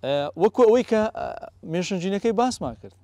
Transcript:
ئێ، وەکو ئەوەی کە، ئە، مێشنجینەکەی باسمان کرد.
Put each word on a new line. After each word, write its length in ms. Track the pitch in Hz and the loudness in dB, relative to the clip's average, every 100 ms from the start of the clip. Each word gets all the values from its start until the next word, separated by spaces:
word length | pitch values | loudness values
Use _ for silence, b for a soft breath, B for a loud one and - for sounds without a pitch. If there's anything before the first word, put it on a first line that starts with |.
ئێ، 100 | 131 143 143 - | -2 -2 -2 0
وەکو 200 | 202 - 233 | 0 4 6
ئەوەی 160 | 240 233 | 6 4
کە، 120 | 220 214 - | 0 0 -4
ئە، 80 | - - - _ - | -8 -10 -16 _ -6
مێشنجینەکەی 600 | 165 175 190 180 196 233 214 | -4 -2 -4 -2 -2 0 0
باسمان 340 | 247 233 147 113 | 0 -2 -10 -10
کرد. 160 | - _ | -18 _